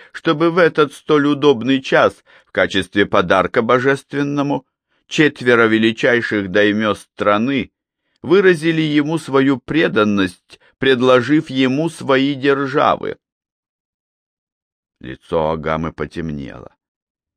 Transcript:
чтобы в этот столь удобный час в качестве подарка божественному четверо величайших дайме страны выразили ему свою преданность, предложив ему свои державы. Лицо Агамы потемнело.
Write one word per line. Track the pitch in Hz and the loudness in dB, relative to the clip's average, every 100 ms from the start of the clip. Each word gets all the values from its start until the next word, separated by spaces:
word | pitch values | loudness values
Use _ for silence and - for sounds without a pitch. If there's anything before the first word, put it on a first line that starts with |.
| - | -20
чтобы | - 170 156 170 | -8 -4 0 0
в | 170 | 0
этот | 165 156 147 | 0 0 -2
столь | - - 151 143 | -2 -2 0 0
удобный | 143 147 123 120 135 | 0 2 2 0 -2
час | - 165 107 - _ _ _ | 0 2 2 -2 _ _ _
в | |
качестве | - 92 98 90 104 90 | -2 -2 -2 -4 -2 0
подарка | 101 90 95 87 127 | 0 2 2 0 0
божественному | 113 127 131 139 - 139 143 143 143 143 - _ _ _ - | 0 0 0 -2 -4 -6 -6 -4 -4 -6 -10 _ _ _ -8
четверо | - 147 - 123 117 113 | 0 0 0 2 4 4
величайших | 110 113 110 135 120 107 107 98 | 4 2 0 0 0 0 -4 0
дайме | 104 104 104 110 | 2 2 2 -2
страны | 98 - - 101 104 123 139 - _ _ _ _ _ | -4 -8 -4 0 0 0 -4 -6 _ _ _ _ _
выразили | - 190 190 170 165 160 | 0 2 4 2 0 -2
ему | 156 147 147 160 | 0 0 -2 -4
свою | - 135 135 131 | -2 0 0 0
преданность, | - 143 180 110 107 101 92 - _ - _ - | -2 -2 0 0 0 0 -2 -6 _ -20 _ -4
предложив | 135 127 127 127 120 151 156 | 0 2 4 4 4 0 0
ему | 131 131 135 165 | -2 0 0 -4
свои | - 127 135 139 | -6 -2 0 0
державы. | 135 139 139 139 147 117 71 50 - _ _ _ _ _ _ _ _ _ _ _ _ _ _ _ _ _ _ | 0 0 0 -2 0 0 0 -4 -10 _ _ _ _ _ _ _ _ _ _ _ _ _ _ _ _ _ _
Лицо | 62 65 - 82 78 | -18 -16 -6 -2 -2
Агамы | 80 76 80 80 | -2 -4 -4 -6
потемнело. | 78 76 87 82 73 62 58 - _ _ _ _ _ _ | -8 -10 -8 -10 -10 -12 -16 -20 _ _ _ _ _ _